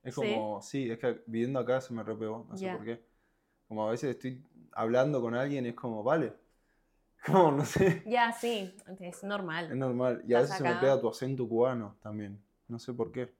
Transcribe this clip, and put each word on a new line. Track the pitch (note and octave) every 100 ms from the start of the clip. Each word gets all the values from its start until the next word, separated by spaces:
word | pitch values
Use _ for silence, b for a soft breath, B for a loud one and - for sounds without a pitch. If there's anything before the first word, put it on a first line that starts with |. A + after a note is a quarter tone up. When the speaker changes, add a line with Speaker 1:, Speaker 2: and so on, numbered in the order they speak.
Speaker 1:
Es | C3
Speaker 2:
¿Sí? | B2+
Speaker 1:
como, | A2 A2 G#2+ G2+
sí, | - C#3+ B2
es | A2+
que | B2+ A#2+ -
viviendo | A2+ A#2+ C3+
acá | A#2+ C3
se | C3
me | A#2
repegó, | G#2+ A2 A2 A2+ A#2
no | F#3+
sé |
Speaker 2:
Ya. | F#3 F#3
Speaker 1:
por |
qué. | G#2+ A2+ _ _ _ _ _ _ _
Como | A2 G#2+
a |
veces | A#2+ C#3+
estoy | A#2 C3 C3 - - -
hablando | - A2+ B2 C#3 C#3+
con | A#2
alguien, | A#2+ C#3 C#3+ A#2+
es |
como, | A#2 B2 A2
"Vale". | A2 D#3+ A#2+ - _ _ _ _ _ _ _ _
<laughs> | -
Como, | F#3 E3
no | C#3
sé. | C3+ - F#3+ E3 G#3+
Speaker 2:
Ya, | A#3+ A#3
sí, | A#3 A#3 A3+ F#3+ - - F#3+
es | F3+ F3
normal. | G3 G3+ F#3 D#3+ E3
Speaker 1:
Es | B2+
normal. | C3 A#2+ B2+ A#2 -
Y |
a | A#2+
Speaker 2:
Estás | C#3
Speaker 1:
veces | -
se |
me | C#3+
Speaker 2:
acá. | E3+
Speaker 1:
pega | C3+ C3+
tu | A#2
acento | - C3 C3+ A#2+
cubano | A2+ B2+ B2 G#2 -
también. | A2 G#2+ G#2 G2+ _ _ _
No | A#2
sé | -
por | A#2+ A#2
qué. | - A#2+ _